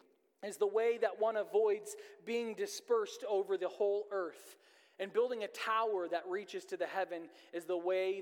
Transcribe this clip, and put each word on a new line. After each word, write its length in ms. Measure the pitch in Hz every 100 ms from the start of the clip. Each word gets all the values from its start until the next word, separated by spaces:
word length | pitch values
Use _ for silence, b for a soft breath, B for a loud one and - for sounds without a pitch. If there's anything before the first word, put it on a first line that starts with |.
| _ _ _ _
is 140 | 208 -
the 100 | 202
way 300 | 214 233 233
that 240 | 214 190
one 160 | 220 220
avoids 580 | 196 202 214 208 208 - B B 170
being 280 | 233 233
dispersed 720 | 190 202 - - 233 202 - 208
over 260 | 196 196 190
the 140 | 180
whole 380 | - 202 202 208
earth. 460 | 196 170 - - - b b b b
And 140 | 196
building 320 | 196 247 240 208
a 20 |
tower 640 | - - 220 226 196 170
that 140 | 170 170
reaches 380 | 190 196 190 -
to 100 | 180
the 100 | 165
heaven 440 | 190 175 170 165 B B
is 100 | 175
the 140 | 165 180
way 420 | 175 185 190 190